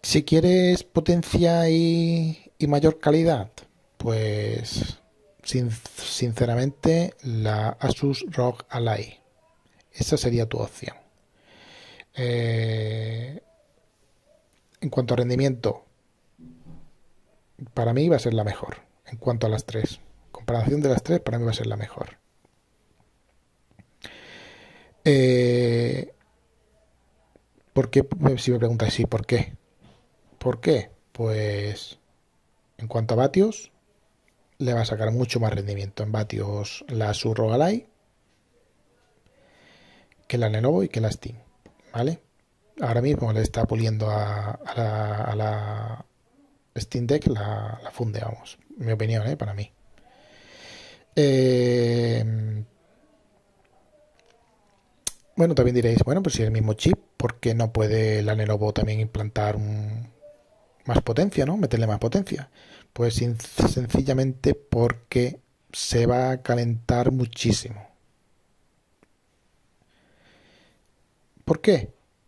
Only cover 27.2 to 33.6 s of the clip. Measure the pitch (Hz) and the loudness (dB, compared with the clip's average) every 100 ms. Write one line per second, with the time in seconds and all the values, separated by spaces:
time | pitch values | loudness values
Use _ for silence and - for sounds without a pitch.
27.2 | _ _ _ _ _ - 117 135 139 175 | _ _ _ _ _ -2 2 2 2 0
28.2 | 143 127 - 123 117 117 110 - 117 110 | 0 2 0 0 0 0 -2 0 -2 -2
29.2 | - 120 - - _ _ - _ _ _ | -2 -2 -2 -10 _ _ -20 _ _ _
30.2 | _ _ 127 120 - 139 - - _ - | _ _ -6 -2 0 0 0 -16 _ -6
31.2 | 113 107 107 101 104 104 - - _ _ | -4 -2 -2 -4 -6 -8 -12 -20 _ _
32.2 | _ _ _ _ _ - 113 117 113 117 | _ _ _ _ _ -14 -6 -4 0 2
33.2 | 135 185 214 220 | 2 4 2 0